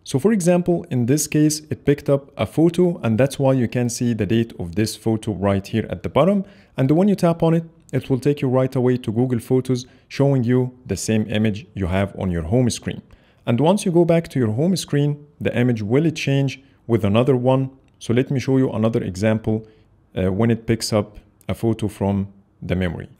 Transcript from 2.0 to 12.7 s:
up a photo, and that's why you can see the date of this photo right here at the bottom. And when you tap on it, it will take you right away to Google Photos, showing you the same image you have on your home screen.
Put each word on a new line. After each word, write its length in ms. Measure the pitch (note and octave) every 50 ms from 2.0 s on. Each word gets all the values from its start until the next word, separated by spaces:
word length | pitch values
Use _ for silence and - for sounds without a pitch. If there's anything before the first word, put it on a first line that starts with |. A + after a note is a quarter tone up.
| - -
up 220 | C#3+ C#3 C#3+ - - -
a 80 | A2
photo, 520 | - - - D#3 E3+ E3 - F3+ F3 E3+ -
and 180 | - A#2 A2 G#2
that's 220 | B2+ C#3 - -
why 140 | C#3 C3+ C3+
you 140 | C3 A#2+ A2
can 220 | - B2+ B2 A#2+
see 240 | A#2 - B2+ A#2+ A#2+
the 140 | G#2+ G#2+ F2+
date 260 | A2 A2+ A#2 A#2 - -
of 180 | F#2+ E2+ E2+
this 200 | F#2+ A2+ A2 -
photo 380 | - - A2+ A2 G#2+ - - G#2
right 320 | E2+ F#2+ G2+ G2 G2 F#2+
here 220 | - - A2+ - -
at 140 | F#2+ F2+ -
the 60 | F#2+
bottom. 360 | - B2+ D3 F3+ G3+ G3+ F#3+ - - - - _ _ -
And 140 | C3 C3
when 160 | D3+ D#3+ F#3+ G#3
you 80 | G3
tap 280 | - - E3+ E3+ E3 E3+
on 120 | E3 D#3+
it, 100 | E3+ E3 E3 - - _ -
it 180 | - C3+ - -
will 100 | C#3 B2
take 220 | - D3 C#3+ C#3+
you 80 | - C3
right 260 | B2 C3 C3 C3 -
away 220 | C3 B2 B2+ B2+ B2
to 140 | B2+ -
Google 280 | G2+ A2+ B2+ C3 B2 A#2
Photos, 480 | A2+ - C3 C3 B2 - C3 A#2+ - - - _ _ _
showing 360 | - - C#3 C#3 C#3 C3 A#2+
you 340 | A#2 B2 B2+ B2+ B2+ - - -
the 120 | - F#2+ F2+
same 280 | - - A2 A2 G#2+ -
image 380 | - G#2+ A2 A2+ G2 G#2 - - _
you 140 | G2+ F#2+ E2+
have 280 | F2+ F#2+ G2+ G2 - -
on 100 | F#2 F#2
your 140 | F2 E2+ D#2+
home 260 | D#2 G#2+ B2+ C3
screen. 320 | A#2